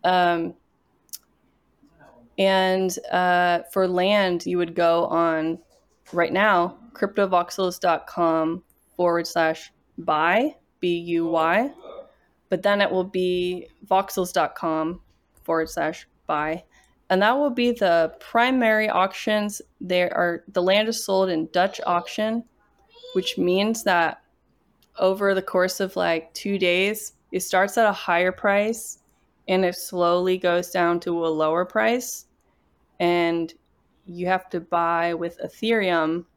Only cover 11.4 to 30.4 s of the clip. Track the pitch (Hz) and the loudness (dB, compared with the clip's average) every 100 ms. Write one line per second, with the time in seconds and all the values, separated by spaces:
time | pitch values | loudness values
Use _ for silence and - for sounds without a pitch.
11.4 | 160 190 277 302 - - - _ _ _ | 2 2 0 -6 -20 -20 -20 _ _ _
12.4 | _ 180 202 202 202 185 185 185 180 180 | _ -2 0 2 2 0 -2 -2 -2 -2
13.4 | 180 180 - _ - 190 196 - 180 - | -2 -6 -12 _ 0 0 0 -4 -2 0
14.4 | 160 - 170 160 156 180 _ _ _ _ | -2 -2 -4 -2 -4 -6 _ _ _ _
15.4 | - 165 160 - 151 170 - _ - 151 | -4 -2 -2 -4 -4 -6 -16 _ -6 -4
16.4 | 151 165 - _ _ _ _ - 208 262 | -2 -6 -10 _ _ _ _ 2 4 2
17.4 | 294 240 240 233 196 170 160 - - 226 | 0 0 0 2 2 2 2 -4 -4 0
18.4 | 240 262 233 214 214 - 190 - - 214 | 2 2 2 2 2 0 0 -2 -2 0
19.4 | 208 208 - _ 180 180 175 - 175 170 | -2 -8 -16 _ -2 0 0 0 -2 -2
20.4 | - - 180 202 220 226 - 190 190 165 | -4 -2 2 2 2 -2 0 2 2 0
21.4 | 160 180 196 - - 175 170 - 220 226 | -2 0 0 0 -2 -2 -2 -4 -2 -4
22.4 | - _ _ _ _ - - 185 185 - | -8 _ _ _ _ -20 -6 -4 -4 -2
23.4 | 180 185 208 220 - 175 165 - _ _ | 0 2 0 -2 0 2 0 -4 _ _
24.4 | _ _ _ _ _ - 185 190 196 190 | _ _ _ _ _ 0 0 2 0 0
25.4 | 190 185 185 - 190 190 175 165 160 - | 0 0 0 -2 -6 -2 -2 -2 -4 -10
26.4 | 202 196 180 175 196 214 - _ _ 185 | -4 0 2 2 0 -2 -10 _ _ -8
27.4 | - 185 196 220 220 196 - 175 180 185 | 0 0 2 2 2 0 -2 0 0 0
28.4 | 208 202 208 226 - - _ _ _ _ | 0 0 0 -4 -10 -16 _ _ _ _
29.4 | - 185 185 180 - 180 170 175 185 185 | -2 0 0 -2 -10 0 2 2 2 0